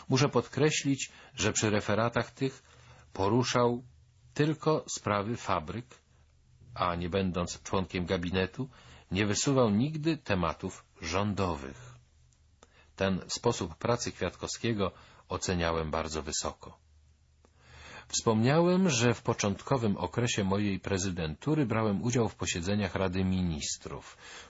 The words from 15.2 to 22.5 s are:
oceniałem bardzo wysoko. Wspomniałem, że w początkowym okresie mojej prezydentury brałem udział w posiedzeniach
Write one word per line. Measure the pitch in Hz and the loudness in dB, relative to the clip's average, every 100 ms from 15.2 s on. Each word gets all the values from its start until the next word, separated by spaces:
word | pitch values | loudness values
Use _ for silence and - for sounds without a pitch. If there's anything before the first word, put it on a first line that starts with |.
| - | -10
oceniałem | 90 - 90 85 82 80 | -6 -2 0 0 0 -2
bardzo | 78 80 78 | -2 -4 -6
wysoko. | 76 76 76 - - - _ _ _ _ _ _ _ _ - - - - - | -6 -6 -6 -8 -14 -20 _ _ _ _ _ _ _ _ -20 -20 -18 -18 -8
Wspomniałem, | - - 110 117 151 175 185 190 | -2 2 4 4 4 4 4 4
że | 120 120 | 4 4
w | 110 | 2
początkowym | - 117 104 98 - 135 113 95 | 0 0 0 0 0 0 2 0
okresie | 95 - 120 - | -2 -2 -2 0
mojej | 95 98 104 95 | 0 0 0 -2
prezydentury | - 98 98 87 80 76 - 156 123 | -2 -2 0 -2 -4 -4 -2 0 2
brałem | 110 110 98 | 0 0 0
udział | 120 123 107 | 0 2 0
w | - | -2
posiedzeniach | 90 | -6